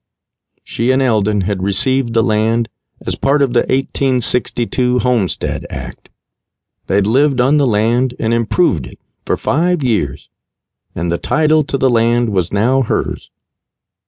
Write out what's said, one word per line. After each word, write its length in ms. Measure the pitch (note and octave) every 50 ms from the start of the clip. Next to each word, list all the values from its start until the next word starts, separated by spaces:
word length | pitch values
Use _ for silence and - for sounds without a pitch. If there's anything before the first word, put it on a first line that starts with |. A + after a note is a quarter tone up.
| _ _ _ _ _ _ _ _ _ _ _ _
She 280 | _ - - - A#2 B2
and 100 | B2+ C3+
Eldon 400 | C3+ B2+ A2+ G#2+ G2+ G#2+ G#2+ G#2
had 220 | F#2 G2+ G2+ F#2
received 500 | F#2 G2+ F#2 - - C3+ C3 C3+ B2 A#2
the 100 | A2+ A2+
land 460 | A2 A2 G#2+ G#2+ G#2+ A2+ A2+ A#2 A#2 - _ _ _ _ _ - -
as 80 | - -
part 260 | - - C3 C#3+ D3
of 140 | C#3+ B2 B2
the 100 | A#2+ - -
eighteen 480 | C3 C3+ C3+ - - - C#3+ C3+ B2+ B2+
sixty-two 760 | A#2+ - - C3 C3 - - - A#2+ G2 - - B2 B2 B2 B2
Homestead 680 | - B2+ B2+ A#2 G2 E2+ - - - C#2 C2+ D2 - -
Act. 400 | - C#2 A#1+ A#1+ B1 _ _ - _ _ _ _ _ _ _ _ _ _ _ _ _ _ _ -
They'd 180 | F#2+ G2+ G2
lived 340 | G#2 A#2 C3+ D3 D3+ C3+ A#2+
on 160 | B2 C3+ D3
the 100 | D3 C#3+
land 460 | B2 G#2 G#2 A2 A2+ A#2+ B2 C3 B2+ A#2+ -
and 160 | A#2 A2+ A#2
improved 520 | A#2 A#2 - - - F3+ D#3 G2 D2+ B1+
it 120 | B1 - - _ _ _ _ -
for 140 | - F2+ -
five 440 | - G#2+ A#2+ D3+ F3 F3+ F3+ D#3+
years, 460 | C#3 B2 A2+ F#2 D2+ C2 C2 - - _ _ _ _ _ _ _ _ _ _ _ _ _ -
and 160 | - F2+ F2
the 60 | E2+
title 480 | E2+ - - C#3 D3+ D#3+ D3 D#3 D#3 D3
to 140 | - - B2
the 100 | C3+ C3
land 400 | A#2+ A2+ A#2 A#2 A#2+ A#2+ A#2+ A2+
was 240 | G2+ F#2 E2+ -
now 300 | - G2+ G#2+ B2 C3+ C3+
hers. 480 | A#2+ - A2 F2 D2 D#2+ D#2 D2+ - - _ _ _ _ _ _ _ _ _ _ _ _ _ _ _